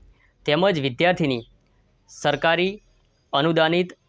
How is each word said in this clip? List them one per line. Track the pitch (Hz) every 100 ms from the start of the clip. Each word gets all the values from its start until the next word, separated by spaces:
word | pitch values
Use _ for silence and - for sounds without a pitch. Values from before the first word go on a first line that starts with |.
| - _ _ _ -
તેમજ | 151 196 165 135
વિદ્યાર્થીની | 120 170 180 151 120 - _ _ _ _ _ _
સરકારી, | - 147 143 165 165 185 208 _ _ _ _ _
અનુદાનિત | 143 160 165 160 175 180 -